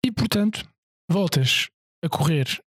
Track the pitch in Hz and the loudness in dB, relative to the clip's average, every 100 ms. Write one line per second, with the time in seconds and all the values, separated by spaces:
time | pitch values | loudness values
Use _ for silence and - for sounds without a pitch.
0 | 262 214 220 208 208 - - _ _ _ | -2 -2 0 2 0 -2 -14 _ _ _
1 | - 180 180 139 127 - - _ _ _ | -2 0 2 2 2 0 -2 _ _ _
2 | 165 - 147 151 127 - _ | -6 0 2 2 0 -6 _